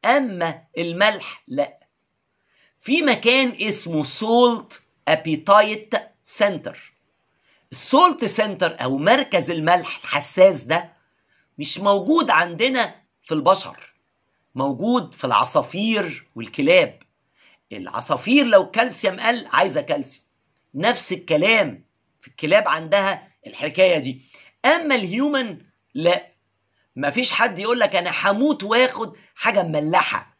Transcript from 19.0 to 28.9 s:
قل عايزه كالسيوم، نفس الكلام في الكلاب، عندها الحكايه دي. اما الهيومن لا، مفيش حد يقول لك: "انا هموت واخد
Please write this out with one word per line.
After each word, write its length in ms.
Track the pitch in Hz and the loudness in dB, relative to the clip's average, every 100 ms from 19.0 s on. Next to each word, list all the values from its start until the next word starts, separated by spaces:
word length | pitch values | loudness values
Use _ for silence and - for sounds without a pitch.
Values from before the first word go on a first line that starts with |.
| 202 185 | -4 -2
قل 280 | 220 240 - | -4 -4 -2
عايزه 300 | - 185 151 | 0 2 -2
كالسيوم، 440 | 139 147 131 - _ _ _ _ _ 135 | -4 -6 -6 -14 _ _ _ _ _ -4
نفس 380 | 196 240 - | -2 -2 -4
الكلام 680 | 185 - 156 190 226 175 95 _ _ _ _ | -8 -2 0 2 2 0 -4 _ _ _ _
في 60 | - | -20
الكلاب، 400 | - 156 196 170 | -10 2 2 2
عندها 640 | 160 160 202 196 190 - _ - | -4 0 0 0 -4 -10 _ -20
الحكايه 500 | - 151 147 185 165 | -10 -8 2 2 4
دي. 240 | 131 131 _ - - _ 254 | -2 -10 _ -20 -20 _ 0
اما 300 | 330 320 254 | 0 0 -2
الهيومن 640 | 190 214 285 285 240 160 _ _ _ | -2 -2 -2 -2 -4 -10 _ _ _
لا، 340 | - 165 175 - _ _ _ _ _ _ - | -2 0 0 -4 _ _ _ _ _ _ -6
مفيش 360 | 147 220 254 | -4 -2 -2
حد 280 | - 233 180 | 0 -2 -2
يقول 200 | 208 240 | -4 0
لك: 160 | 214 185 | 0 0
"انا 160 | 175 - | -2 -2
هموت 400 | 196 202 285 294 | -2 0 0 -2
واخد 520 | 196 226 254 | 0 2 2